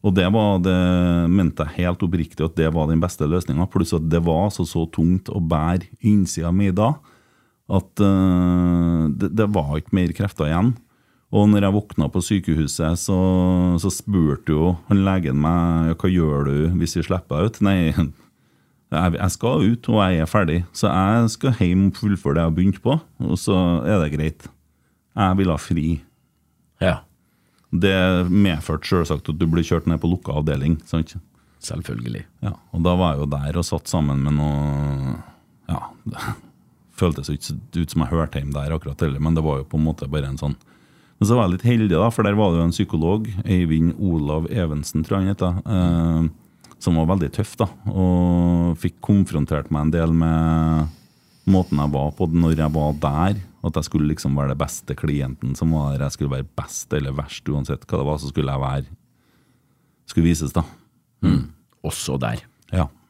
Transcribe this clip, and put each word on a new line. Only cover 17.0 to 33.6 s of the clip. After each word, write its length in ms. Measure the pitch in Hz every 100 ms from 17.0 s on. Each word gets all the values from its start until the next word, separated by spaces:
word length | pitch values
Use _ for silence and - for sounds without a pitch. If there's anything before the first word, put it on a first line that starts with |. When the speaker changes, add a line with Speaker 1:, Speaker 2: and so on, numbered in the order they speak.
Speaker 1:
slipper 400 | 78 87 - 73
deg 40 | 104
ut?» 120 | -
«Nei, 300 | 101 95 82 76 76 - _ _ _ _ _ _ _
jeg, 240 | 76 87 82
jeg 140 | 92
skal 320 | - 117 151 98
ut, 240 | 117 -
og 80 | 107 95
jeg 160 | 87
er 80 | 80
ferdig, 300 | 107 85 82 87
så 160 | - 107
jeg 420 | 87 95 113 113
skal 200 | - 135 117
hjem 300 | 87 92 98
og 100 | -
fullføre 380 | 104 95 71 76
det 60 |
jeg 80 | 82
har 40 | 82
begynt 260 | 95 95
på, 100 | 117 156 - _ -
og 120 | -
så 160 | - 95 90 85
er 200 | 65 104 76
det 80 |
greit. 320 | 73 78 - - _ _ _ _ _ _ -
Jeg 220 | 95 95
vil 120 | 92
ha 80 | 76
fri.» 300 | - 85 78 82 - _ _ _ _ _ _ _
Speaker 2:
Ja. 180 | 92 - - _ _ _ _ _ _ 87
Speaker 1:
Det 540 | 95 95 92 90 90
medførte 560 | 95 101 78 - 78 -
selvsagt 400 | 92 80 73 -
at 100 | 78
du 60 | 85
blir 160 | 85 82
kjørt 220 | 85 -
ned 100 | 80
på 80 | 85
lukka 240 | 87 - 71
avdeling, 400 | 76 73 71 80 -
sant? 280 | 82 - - - _ _ _
Speaker 2:
Selvfølgelig. 600 | - 82 - 58 58 55 - _
Speaker 1:
Ja, 120 | 104 - _
og 120 | 87 85
da 80 | 90
var 180 | 90 71
jeg 40 |
jo 80 | 73
der 240 | 71 71
og 60 | 82